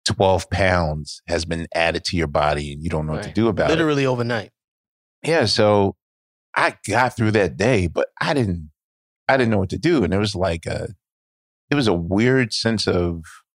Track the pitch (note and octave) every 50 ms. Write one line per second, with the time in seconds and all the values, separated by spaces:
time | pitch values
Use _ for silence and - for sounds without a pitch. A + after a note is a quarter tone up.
0 | - - G2+ - G2+ F#2+ F#2 F2 - - - F#2 G2 F#2 F2+ F2 E2+ D#2 D2+ D2+
1 | D2 - - - _ - E2+ E2+ E2 D#2+ E2+ E2 E2 D2+ - E2+ E2 E2 E2 E2
2 | - - - F2 D#2+ D2 C#2+ D#2 D2 D2+ D2+ C#2+ D2 C#2+ C#2+ C#2+ D2+ E2+ D#2+ D#2
3 | D#2 D#2 D#2 - - - - G#2 A2+ A2+ - - D#3+ D3+ D#3 D#3+ E3 D#3 D3 C#3
4 | C3+ C3 B2+ A#2+ A#2+ A#2+ B2 A2 F#2+ - _ _ _ _ _ _ _ _ _ _
5 | _ _ _ _ - - E3 E3 - D#3 - - G#2+ G#2 G#2 G2+ G2 G2 - _
6 | _ _ _ _ _ _ _ _ _ _ - - D3+ E3 - - - - G2+ A2+
7 | C3 D3+ - - A2+ G#2+ G#2 G#2+ G2 E2+ B1+ D2+ G2 B2 C3+ G2+ F2+ E2 - -
8 | - - _ - - D#3+ D#3+ C#3+ A#2+ G2 F2 E2+ D#2 D2+ _ _ _ _ _ _
9 | _ _ _ _ _ - C3+ C3+ B2 A2+ A2 G2 F#2 F#2+ - F#2+ - E3 F3+ C#3
10 | G2+ - F#2 G2 G#2+ G#2+ - F2 F#2 F#2 E2+ E2 - - - D2 - - - -
11 | _ _ _ _ _ _ _ _ _ _ _ _ _ - C#3+ C#3+ B2+ A2 F2+ F2
12 | E2 E2+ F#2+ G2+ A#2 B2+ C3 C3 B2 A2 - - - A2+ A2+ G2+ - - G2 F2+
13 | F2 F2 E2+ E2 D#2+ - - - _ _ _ _